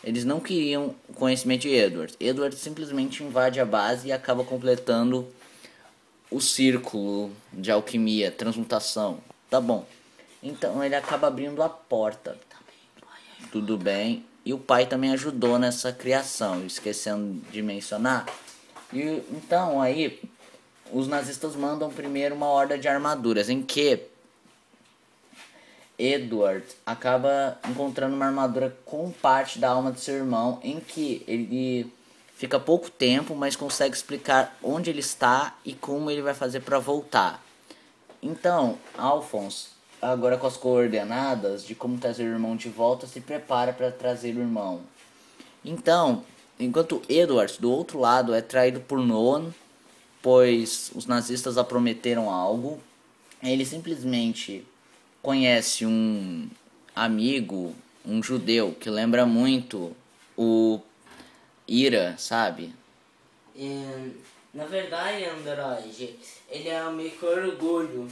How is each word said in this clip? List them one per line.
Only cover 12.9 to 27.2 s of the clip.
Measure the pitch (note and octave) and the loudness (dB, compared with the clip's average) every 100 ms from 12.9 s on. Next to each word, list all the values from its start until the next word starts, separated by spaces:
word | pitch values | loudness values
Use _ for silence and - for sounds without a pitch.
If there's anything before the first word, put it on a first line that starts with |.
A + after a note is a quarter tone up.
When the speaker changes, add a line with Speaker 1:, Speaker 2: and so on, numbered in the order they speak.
| - - - - - - | -20 -20 -20 -20 -20 -8
Speaker 1:
Tudo | G#2+ G#2 G#2 | -4 -2 -2
bem. | F2+ G2 A2 A#2 - - - | 0 0 -2 -4 -8 -12 -8
E | |
o | C3+ | -6
pai | - B2 B2+ | 4 4 4
também | C3 C3+ | 2 2
ajudou | C3+ D3 B2+ A#2+ A#2+ | 0 -2 0 2 4
nessa | B2 A#2+ B2+ | 2 0 -4
criação, | B2 B2+ C3+ C3 - G#2+ F#2 | -4 0 0 0 -2 -2 -2
esquecendo | F#2 - G#2+ G2+ G#2+ G#2 G2+ F#2 - | -6 -6 -6 -4 -4 -2 -4 -6 -10
de | G#2+ | -6
mencionar. | G#2+ G2+ - G#2 B2 B2+ - - - - - - - | -6 -6 -6 -2 2 0 -2 -12 -18 -20 -20 -20 -10
E | B2+ D3+ D#3 - | -6 -4 -4 -6
então | D#3 - F3 F3+ C#3 | -12 0 0 2 2
aí | C3 D3 D3 - - - - - _ _ - | 2 2 -2 -4 -14 -20 -20 -20 _ _ -6
os | B2+ C3+ | -4 -2
nazistas | D3 C3+ C#3+ D#3 C#3+ | -2 -4 -6 -8 -4
mandam | C#3+ D3+ D3+ | -4 -4 -6
primeiro | C#3 C#3+ C#3 C#3+ D3 | -6 -6 -2 -2 0
uma | C#3+ | 2
horda | C#3 C#3 C#3+ | 4 4 2
de | C#3+ | 0
armaduras, | C#3 D3+ C#3+ A#2 G#2+ G2+ | 2 0 0 2 2 2
em | C3+ | 0
que | C3 C#3+ D3 A#2 - - _ _ _ _ _ _ _ _ _ _ _ - - - - - - - | 0 2 4 2 -2 -20 _ _ _ _ _ _ _ _ _ _ _ -20 -20 -20 -20 -20 -18 -2
Edward | B2 C#3 B2 A2 G2+ F#2+ - - | 0 0 0 2 2 2 -6 -12
acaba | - A#2 B2+ B2+ | -8 -4 2 4